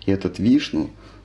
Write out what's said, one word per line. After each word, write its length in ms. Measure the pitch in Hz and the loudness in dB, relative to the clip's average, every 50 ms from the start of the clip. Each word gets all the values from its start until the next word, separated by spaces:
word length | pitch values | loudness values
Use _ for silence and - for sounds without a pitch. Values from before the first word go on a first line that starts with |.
| - | -2
И 40 | - | 0
этот 280 | 196 196 - - - - | 0 0 0 -4 -4 0
Вишну — 520 | 95 113 262 147 - - - 78 76 - - - - - - - - | 2 4 4 2 2 0 -4 -4 -4 -6 -8 -14 -20 -20 -20 -20 -20